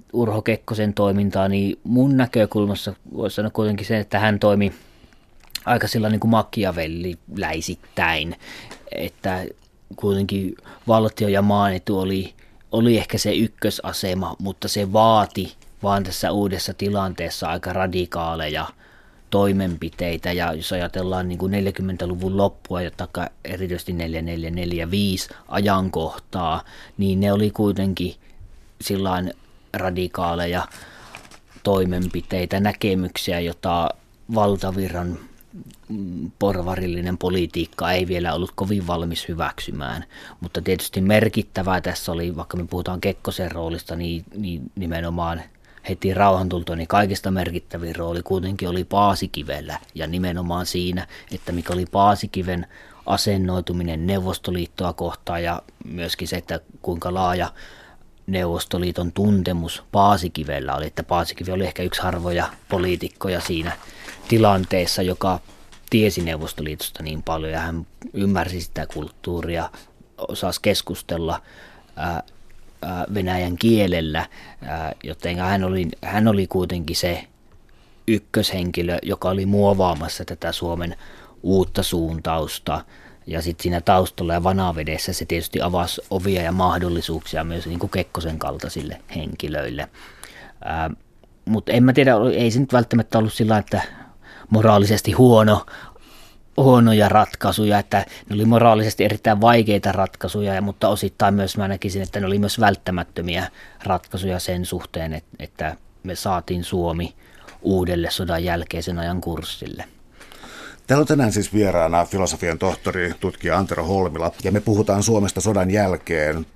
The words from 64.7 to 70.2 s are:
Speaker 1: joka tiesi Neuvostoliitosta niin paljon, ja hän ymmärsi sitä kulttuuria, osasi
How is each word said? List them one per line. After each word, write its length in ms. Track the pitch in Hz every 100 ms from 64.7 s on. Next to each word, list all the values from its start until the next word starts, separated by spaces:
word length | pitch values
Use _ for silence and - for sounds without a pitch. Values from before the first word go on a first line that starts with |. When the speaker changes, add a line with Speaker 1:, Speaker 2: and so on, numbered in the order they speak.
| 92 87 -
Speaker 1:
joka 380 | 92 87 95 90 - - - - -
tiesi 320 | 117 107 92
Neuvostoliitosta 800 | 82 78 78 - 78 76 - -
niin 200 | 80 78
paljon, 280 | - - 78
ja 80 | 160
hän 280 | 165 165 165 - 247
ymmärsi 480 | - 98 90 92 90
sitä 260 | - - 76
kulttuuria, 760 | 78 76 - 92 85 82 85 80 - - _ _
osasi 420 | -